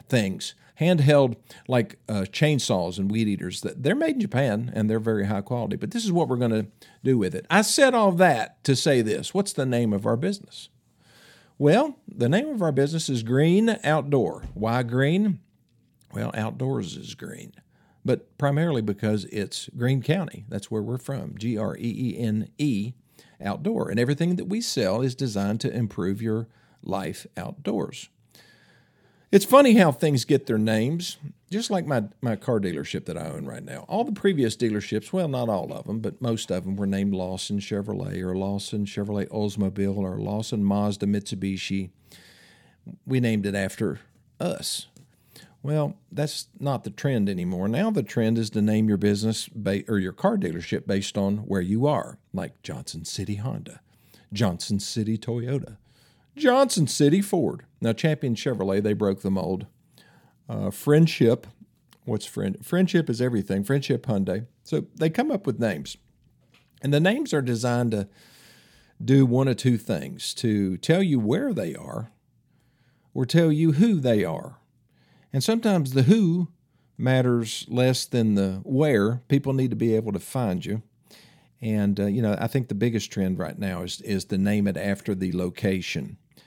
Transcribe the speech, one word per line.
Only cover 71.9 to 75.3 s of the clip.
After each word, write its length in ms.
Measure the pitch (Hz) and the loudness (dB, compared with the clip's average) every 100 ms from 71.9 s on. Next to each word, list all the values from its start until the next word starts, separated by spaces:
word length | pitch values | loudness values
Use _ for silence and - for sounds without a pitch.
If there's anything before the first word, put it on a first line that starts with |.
| 113 113 _ _ _ _ _ _ _ _ _ _ | -8 -10 _ _ _ _ _ _ _ _ _ _
or 120 | - 127 | -4 2
tell 260 | 165 165 | 4 4
you 220 | 151 160 | 4 4
who 260 | 143 233 190 | 6 4 4
they 240 | 127 110 | 4 2
are. 340 | 87 82 87 - _ _ _ _ _ _ _ | 2 -4 -8 -16 _ _ _ _ _ _ _